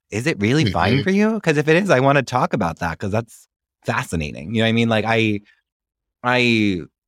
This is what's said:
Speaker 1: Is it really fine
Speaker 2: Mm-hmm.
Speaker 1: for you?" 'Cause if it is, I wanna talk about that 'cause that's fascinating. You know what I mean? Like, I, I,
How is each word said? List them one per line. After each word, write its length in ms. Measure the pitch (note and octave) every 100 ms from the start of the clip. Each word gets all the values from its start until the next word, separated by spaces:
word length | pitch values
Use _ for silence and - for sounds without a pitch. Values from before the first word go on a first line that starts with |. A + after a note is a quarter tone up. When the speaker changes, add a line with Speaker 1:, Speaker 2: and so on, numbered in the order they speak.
| _
Speaker 1:
Is 160 | G#2 C#3
it 140 | A2+
really 300 | G#2 D3 A#2
fine 240 | E2+ F2+
Speaker 2:
Mm-hmm. 80 | C3+
Speaker 1:
for 80 | F#3
you?" 280 | G3 G#3+ A3
'Cause 180 | E3 D3+
if 100 | D3
it 80 | D#3+
is, 140 | G3+
I 100 | C3
wanna 220 | C#3 C#3+
talk 320 | B2 B2 E3+
about 240 | C3 F2 D#2+
that 200 | E2+ -
'cause 120 | G2+
that's 360 | G#2+ A#2 - _ _ _ _
fascinating. 680 | - B2+ C3 F2 D2+ A#1+ D#2
You 80 | A2+
know 20 | A2+
what 40 |
I 20 |
mean? 160 | A2+ A#2
Like, 160 | A2 G#2+
I, 340 | A2+ A2 G2+ - _ _ _ _ _ _ _
I, 560 | B2 B2+ A#2+ A2+ G#2 F2+ C#2 _